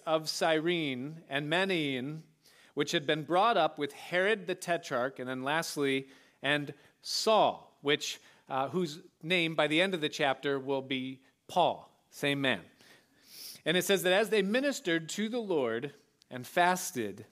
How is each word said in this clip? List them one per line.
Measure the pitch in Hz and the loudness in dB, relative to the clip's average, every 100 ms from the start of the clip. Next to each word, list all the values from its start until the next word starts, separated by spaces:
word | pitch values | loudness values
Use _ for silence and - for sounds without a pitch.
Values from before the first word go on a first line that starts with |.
| - | 0
of | 160 151 | 0 0
Cyrene, | - 175 156 156 175 151 127 139 160 - | -2 2 2 2 0 -2 -4 -6 -10 -6
and | 139 147 | -4 0
Manaen, | 170 196 180 147 131 131 156 - _ _ - - | 0 2 0 0 -2 -4 -8 -14 _ _ -20 -8
which | - 147 | -4 0
had | 170 | 0
been | 147 151 | 0 -2
brought | 143 175 220 214 | 2 4 4 4
up | 160 - | 2 0
with | 143 | -6
Herod | - - 175 190 220 180 | -6 -2 2 2 0 -2
the | |
Tetrarch," | 185 - 170 - 131 131 135 | -6 -2 -2 -2 -2 -2 -4
and | 127 | -6
then | 131 | -4
lastly, | 131 160 170 - 139 135 135 - _ _ | -2 -2 -2 -2 0 0 -2 -14 _ _
"and | 135 147 147 147 - _ | 0 0 -2 -12 -20 _
Saul," | - - - 214 151 - - _ | -8 -2 4 6 4 2 -8 _
which, | 143 147 - - - - - | 0 0 0 -10 -14 -20 -6
uh, | 131 135 | -4 -2
whose | 156 175 151 - _ | -2 -4 -6 -18 _
name | 156 180 165 160 | -2 0 2 2
by | 151 | 2
the | 156 | 4
end | 190 | 2
of | 180 | 0
the | 151 | -2
chapter | - 143 135 143 139 | 0 0 0 0 -2
will | 135 135 | -2 -4
be | 131 135 131 131 _ _ - | -2 -6 -6 -12 _ _ -4
Paul, | 185 151 98 - _ _ | 2 2 0 -8 _ _
same | - - 139 | -4 -2 2
man. | 135 104 80 _ - - _ _ - - - - | 2 0 -4 _ -20 -20 _ _ -20 -18 -18 -8
And | - 180 | 0 0
it | |
says | 175 196 | 2 2
that | 175 | 4
as | 185 220 | 2 4
they | 214 | 2
ministered | 196 240 285 - 185 165 160 | 2 0 0 -2 -2 -2 -2
to | - 220 | -6 -4
the | 240 | -4
Lord | 214 165 123 113 143 - _ _ - | -2 0 0 -2 -6 -12 _ _ -16
and | 127 123 | -14 -4
fasted | - 175 180 - 127 107 98 - | 2 2 2 -2 -4 -4 -6 -16